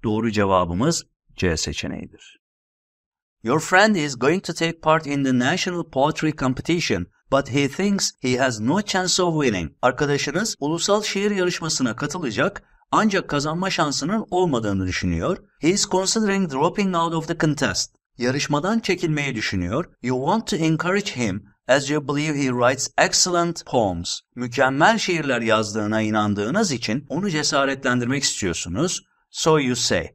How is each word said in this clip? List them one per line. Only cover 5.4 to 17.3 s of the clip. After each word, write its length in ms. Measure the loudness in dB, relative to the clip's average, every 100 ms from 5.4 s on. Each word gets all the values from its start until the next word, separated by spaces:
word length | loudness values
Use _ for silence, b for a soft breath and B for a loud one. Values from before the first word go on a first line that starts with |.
| 2 0 -2 -4
poetry 480 | -4 0 0 0 -2
competition, 760 | 0 -2 -2 -2 -2 0 -2 -4 _ _
but 180 | -2 0
he 180 | 0 0
thinks 420 | 0 0 0 -2 -2
he 180 | -2 2
has 220 | 0 0
no 220 | 0 0
chance 400 | 0 -2 0 2
of 220 | 2 2
winning. 280 | 2 0 -4 _
Arkadaşınız 760 | 0 2 0 0 0 -2 -4 -4
ulusal 420 | -4 -2 2 0
şiir 280 | 0 -2 0
yarışmasına 680 | 0 -2 -2 -4 -2 -2 -2
katılacak 680 | -6 -4 -4 0 -2 -2 b b b
ancak 380 | 2 2 0 0
kazanma 420 | -2 -2 -2 -4
şansının 560 | 0 0 0 -2 -4 -2
olmadığını 560 | 0 2 2 0 0 -2
düşünüyor. 520 | -2 -2 0 0 -4 -8 b
He 100 | 0
is 160 | 2 0
considering 680 | 0 0 0 0 0 0
dropping 440 | 0 0 0 -2 0
out 180 | 0
of 140 | -2
the 100 | -4